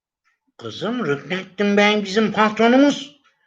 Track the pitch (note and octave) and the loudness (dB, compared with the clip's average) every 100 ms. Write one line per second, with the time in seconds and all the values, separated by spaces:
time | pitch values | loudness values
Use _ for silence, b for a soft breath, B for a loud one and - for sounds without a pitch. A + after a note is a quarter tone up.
0 | _ _ _ _ _ - A#2 A2 F3+ B3 | _ _ _ _ _ -16 -14 -8 -8 -6
1 | E3 C#3+ C#3 F3+ - - G3+ G3+ G#3 G#3+ | -4 -6 -6 -10 -10 -4 0 2 2 0
2 | G3 G3+ G#3+ G#3 G#3+ G#3+ A3+ C4 C#4+ C4 | -2 -2 0 0 0 2 4 6 4 2
3 | - _ _ _ | -10 _ _ _